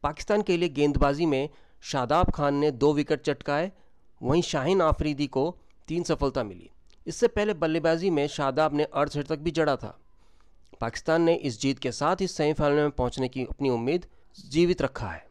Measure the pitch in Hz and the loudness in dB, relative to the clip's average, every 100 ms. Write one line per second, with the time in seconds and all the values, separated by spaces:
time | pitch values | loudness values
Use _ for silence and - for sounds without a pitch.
0 | 143 156 - 208 202 175 170 139 147 139 | -4 -6 0 0 2 0 0 2 2 4
1 | 139 143 165 135 147 - - - - 143 | 2 2 2 2 -2 -8 -20 -20 -6 -4
2 | 120 156 180 - 143 143 151 127 143 147 | 2 2 2 2 0 2 0 2 2 2
3 | 143 151 - 139 - 143 185 - - - | 0 -2 -2 -4 -2 -2 -2 -8 -20 -20
4 | - - 120 160 175 156 135 196 160 143 | -20 -10 0 0 0 -2 0 2 2 2
5 | 151 143 143 131 151 175 - - - 160 | -2 -2 -2 -2 -2 -6 -20 -20 -8 -6
6 | 170 147 139 131 107 90 - - - - | -2 -2 0 -2 -6 -10 -20 -20 -20 -16
7 | - - 240 208 214 180 160 165 160 165 | -12 0 0 2 -2 0 0 2 2 2
8 | 190 156 143 - 139 131 156 147 151 - | 2 0 0 -2 -2 2 0 2 -2 0
9 | 147 143 143 156 160 160 151 131 107 - | -2 -2 -6 -4 -4 0 0 0 -6 -16
10 | - - - - - - - - 113 - | -20 -20 -20 -20 -20 -20 -20 -8 -8 -6
11 | - 160 165 170 147 107 135 127 131 120 | 0 2 4 2 -2 -2 -2 -2 -6 -2
12 | 147 185 190 - 151 156 147 147 147 143 | -2 0 -4 0 0 2 2 2 0 0
13 | 123 - 131 127 123 - 139 120 120 175 | -4 -2 -4 -4 -8 -2 0 0 0 -2
14 | - - - - - 147 175 180 135 - | -4 -20 -20 -20 -4 2 2 2 -2 -4
15 | 101 87 - | -10 -12 -18